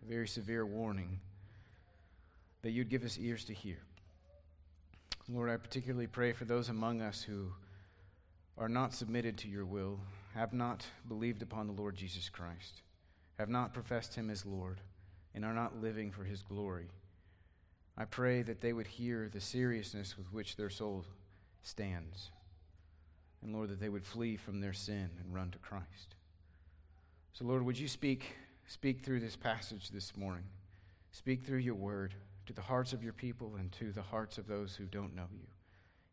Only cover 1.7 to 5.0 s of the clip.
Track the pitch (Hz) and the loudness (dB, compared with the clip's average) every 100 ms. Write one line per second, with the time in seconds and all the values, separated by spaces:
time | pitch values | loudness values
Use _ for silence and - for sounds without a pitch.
1.7 | - - - - - - - - - 117 | -20 -20 -20 -20 -20 -20 -20 -20 -4 0
2.7 | 117 113 123 117 98 120 113 - 98 104 | 2 4 2 2 0 0 -2 -4 -6 -4
3.7 | 82 - - - - - - - - - | -6 -8 -20 -20 -20 -20 -20 -20 -20 -20
4.7 | - - - | -20 -20 -20